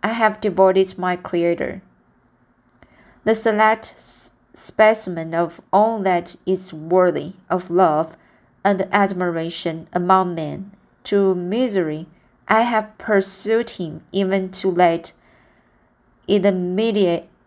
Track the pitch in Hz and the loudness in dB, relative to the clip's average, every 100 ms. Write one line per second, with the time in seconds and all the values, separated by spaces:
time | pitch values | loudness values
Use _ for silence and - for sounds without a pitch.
0 | 208 226 220 202 214 175 190 185 190 - | -4 0 0 0 -4 4 4 4 0 -2
1 | 180 180 180 - 170 170 - 190 _ _ | -4 -4 -4 -2 0 -2 -4 -8 _ _
2 | _ _ _ _ _ _ _ _ _ _ | _ _ _ _ _ _ _ _ _ _
3 | _ _ - 220 233 208 214 220 - - | _ _ 0 2 2 2 2 2 -6 -18
4 | - - - _ _ - - - 214 220 | -16 -14 -16 _ _ -14 -14 4 4 4
5 | - 170 160 165 170 - _ 190 220 226 | -4 -8 -4 -2 -2 -4 _ 2 2 0
6 | 190 175 175 - - 190 185 156 156 180 | 0 0 -2 -12 -4 -4 -4 -12 0 4
7 | 180 147 147 - _ 180 180 175 180 151 | 4 2 -8 -14 _ -6 -2 2 4 2
8 | 165 - _ _ _ _ 196 196 - 202 | -2 -8 _ _ _ _ -2 0 0 0
9 | 202 180 180 165 165 165 170 160 170 180 | 0 0 -4 -2 -6 -6 -6 -8 -6 -4
10 | 175 190 180 170 151 143 196 - _ _ | 2 2 2 -4 -6 -8 -12 -18 _ _
11 | - 202 196 180 175 214 254 202 160 151 | -2 2 2 2 -2 -2 0 0 -2 -4
12 | 175 _ _ _ - 220 240 226 214 _ | -10 _ _ _ 0 2 2 0 -4 _
13 | - 208 196 - 202 220 240 - 170 156 | 0 2 2 -6 -2 -2 -2 -8 -10 -10
14 | _ 196 190 196 185 185 196 175 180 170 | _ -2 0 0 -4 -4 -2 2 2 2
15 | - _ _ _ _ _ _ _ _ _ | -6 _ _ _ _ _ _ _ _ _
16 | _ _ - 202 190 185 180 185 226 208 | _ _ -2 2 2 0 -2 -2 0 2
17 | 185 170 - _ | 2 0 -6 _